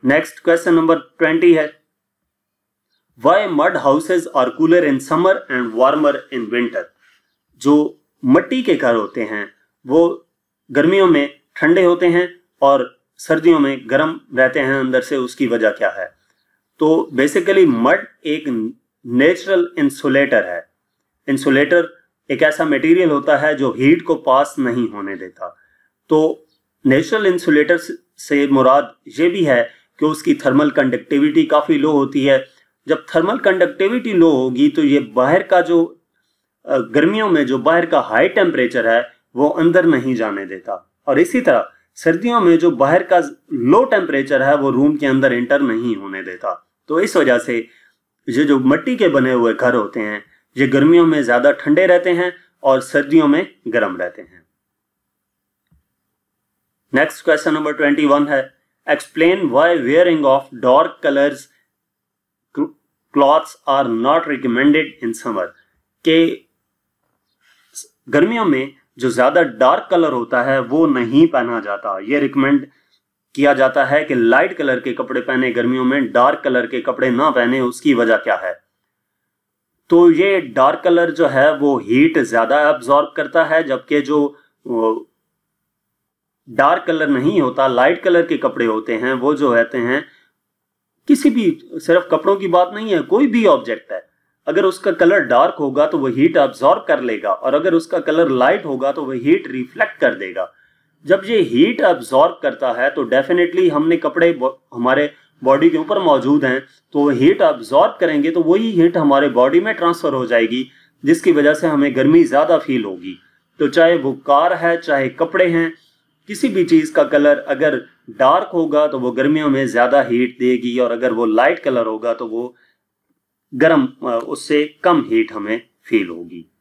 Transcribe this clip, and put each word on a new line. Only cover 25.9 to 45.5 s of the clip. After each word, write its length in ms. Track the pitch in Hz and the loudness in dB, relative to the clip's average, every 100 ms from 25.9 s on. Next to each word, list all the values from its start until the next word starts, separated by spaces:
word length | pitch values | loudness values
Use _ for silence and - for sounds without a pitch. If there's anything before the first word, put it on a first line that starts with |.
| _ _ | _ _
तो 380 | 156 156 - _ _ _ _ 139 | 0 0 -4 _ _ _ _ 0
नेचुरल 400 | 135 160 220 202 | 0 0 -2 0
इंसुलेटर 520 | 180 170 151 151 170 - - _ _ | -2 0 0 2 0 -2 -16 _ _
से 320 | - 143 143 | -4 -2 2
मुराद 460 | 139 131 139 131 _ - | 2 4 2 0 _ -20
ये 200 | 123 170 | -2 -2
भी 160 | 190 | 0
है 260 | 160 123 117 _ _ _ | 0 0 -2 _ _ _
कि 80 | 151 | -4
उसकी 280 | 151 - | -2 -4
थर्मल 360 | 147 139 135 147 | -2 0 2 0
कंडक्टिविटी 720 | 143 131 120 - 143 151 151 | 0 -2 -2 -4 0 2 2
काफ़ी 340 | 156 151 147 151 | 2 0 0 -2
लो 140 | 147 | 2
होती 320 | 147 135 139 | 0 0 -2
है। 220 | 135 135 135 _ _ _ - | 2 0 0 _ _ _ -6
जब 180 | 156 - | -6 -2
थर्मल 240 | 165 175 226 | -2 -2 0
कंडक्टिविटी 760 | 202 190 175 - 190 240 220 | 0 2 0 0 -2 -2 -2
लो 180 | 190 165 | 2 4
होगी 380 | 139 127 123 147 | 4 0 0 0
तो 140 | 143 | 2
ये 180 | 143 143 | 0 0
बाहर 420 | 120 110 127 175 | 0 -2 2 0
का 180 | 185 180 | 2 0
जो, 420 | 170 170 170 - _ _ _ _ _ _ - | 2 0 0 -6 _ _ _ _ _ _ -4
अ, 120 | 135 | -4
गर्मियों 500 | 113 120 - 214 214 | -2 0 0 0 0
में 180 | 165 131 | 0 0
जो 120 | 131 | -2
बाहर 280 | 120 165 165 | 0 0 2
का 140 | 151 | -2
हाई 280 | 117 110 180 | 0 0 0
टेम्परेचर 600 | 214 180 135 120 127 113 | 2 0 0 -2 -2 0
है 240 | 117 120 _ _ 120 | 0 -2 _ _ -2
वो 120 | 147 | -2
अंदर 360 | 165 165 175 | 2 2 2
नहीं 300 | 170 139 127 | 2 0 0
जाने 320 | 120 110 98 95 | -4 -4 -6 -12
देता 480 | 95 - 95 _ _ - | -14 -12 -12 _ _ -2
और 120 | 139 | 0
इसी 220 | 170 254 | 2 0
तरह 320 | 185 123 95 _ _ | 0 0 0 _ _
सर्दियों 460 | - 165 170 233 240 | -6 -2 -2 0 0
में 180 | 180 165 | 4 4
जो 120 | 170 | 2
बाहर 320 | 127 135 165 | 2 2 2
का 160 | - 180 147 - _ | 2 0 0 -10 _
लो 320 | 143 120 190 | -4 2 2
टेम्परेचर 580 | 262 214 180 139 135 139 | 4 0 -2 -4 -2 0
है 140 | 135 147 | 2 0
वो 140 | 139 | 0
रूम 260 | 120 143 147 | 0 0 0
के 100 | 143 | 0
अंदर 260 | 135 135 | 0 0
एंटर 280 | 120 123 | 0 -2